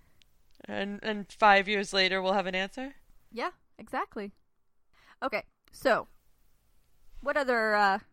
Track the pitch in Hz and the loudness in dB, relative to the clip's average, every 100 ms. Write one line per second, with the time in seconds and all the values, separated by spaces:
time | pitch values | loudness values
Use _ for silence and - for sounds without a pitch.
0 | - _ _ _ _ - - 208 202 202 | -20 _ _ _ _ -20 -10 -6 -6 -6
1 | 220 208 196 - 214 196 190 202 202 196 | -8 -8 -8 4 6 6 4 -2 -2 0
2 | 185 190 185 196 185 185 196 - 269 - | 2 2 0 0 0 -4 -6 -8 -12 -14
3 | - - - 226 339 - _ - 226 262 | -20 -20 -16 -8 -8 -10 _ -20 -10 -8
4 | 392 226 202 - _ _ _ _ _ _ | -8 -10 -12 -14 _ _ _ _ _ _
5 | - - 262 202 - _ _ - 269 202 | -20 -8 -6 -6 -8 _ _ -2 2 2
6 | - - _ _ _ _ _ _ _ _ | -2 -16 _ _ _ _ _ _ _ _
7 | - - 269 294 254 240 220 208 202 196 | -20 -10 -4 -2 0 0 2 4 4 2
8 | - | -4